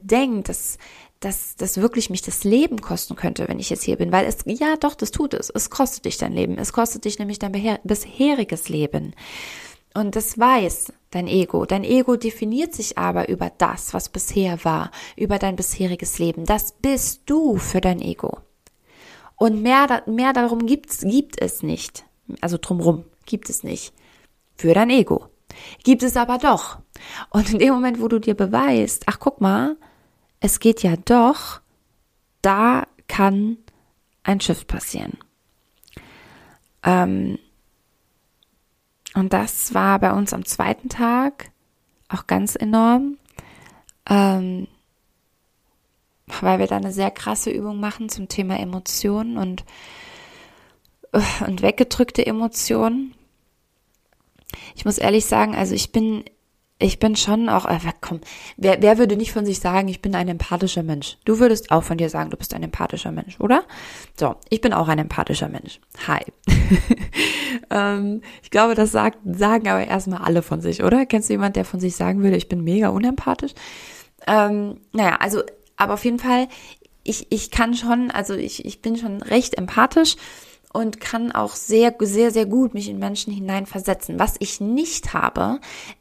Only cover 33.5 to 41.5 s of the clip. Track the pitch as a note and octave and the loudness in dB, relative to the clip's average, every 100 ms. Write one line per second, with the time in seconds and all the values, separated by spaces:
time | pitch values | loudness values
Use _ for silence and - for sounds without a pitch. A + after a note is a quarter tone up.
33.5 | A3+ _ _ _ _ _ _ - G3 - | -4 _ _ _ _ _ _ 0 0 0
34.5 | D#3+ - - - - G1+ - - _ _ | -2 -4 -8 -8 -10 -10 -12 -18 _ _
35.5 | _ _ _ _ - - - - - - | _ _ _ _ -20 -20 -20 -20 -20 -20
36.5 | _ _ _ F3 F3+ F3+ F#2+ - - _ | _ _ _ 2 2 2 0 -4 -6 _
37.5 | _ _ _ _ _ _ _ _ _ _ | _ _ _ _ _ _ _ _ _ _
38.5 | _ _ _ _ _ - G3 F#3+ F#3+ G#3+ | _ _ _ _ _ -6 -2 0 0 -2
39.5 | - - G3+ G3 G3 F#3+ G3 G3+ F#3+ - | -4 -2 0 2 4 2 2 -2 -4 -4
40.5 | - - A3 B3+ - A#3 B3 C#4 C#4+ - | -2 -2 -2 -6 -2 0 2 0 -4 -14